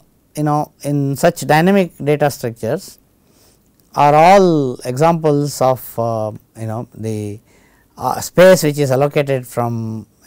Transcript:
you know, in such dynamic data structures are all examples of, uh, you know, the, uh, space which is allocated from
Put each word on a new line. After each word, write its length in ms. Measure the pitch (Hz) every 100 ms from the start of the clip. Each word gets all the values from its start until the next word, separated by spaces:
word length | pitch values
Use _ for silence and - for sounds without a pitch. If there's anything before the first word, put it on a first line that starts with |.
| _ _ _ -
you 60 |
know, 300 | 151 147 147 _
in 340 | 147 143 139 139
such 300 | 175 170 131
dynamic 460 | 151 175 202 175 -
data 280 | 139 147 147
structures 680 | - 123 113 110 156 - - _ _ _ _ _ _ _ _ _ -
are 200 | 143 151
all 640 | 165 202 185 156 135 123 127
examples 760 | 127 160 170 156 143 147 -
of, 380 | 131 127 - -
uh, 340 | 117 113 110 107 _ -
you 80 | 110
know, 220 | 110 123 -
the, 440 | 110 107 104 107 _ _ _ _ _ -
uh, 240 | 123 -
space 420 | - - 185 185 151
which 140 | 143
is 120 | 143
allocated 560 | 127 143 151 139 135 123
from 600 | - 120 117 110 110 110 _